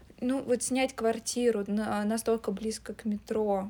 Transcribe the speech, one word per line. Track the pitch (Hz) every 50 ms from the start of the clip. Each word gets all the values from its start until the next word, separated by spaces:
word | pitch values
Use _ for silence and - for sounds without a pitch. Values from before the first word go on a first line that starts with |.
| - - - -
Ну, | 247 247 262 269
вот | - 220 247 233 -
снять | - 254 262 262 262 262
квартиру | - 226 226 226 226 - - - 240 240 240 214 202 202
на-, | 202 202 214 214 214 208 208 208
настолько | 208 226 226 - 226 226 226 - 214
близко | 196 196 214 220 220 - - - 208
к | - -
метро, | 220 208 202 - - 220 220 214 208 202 190 196 208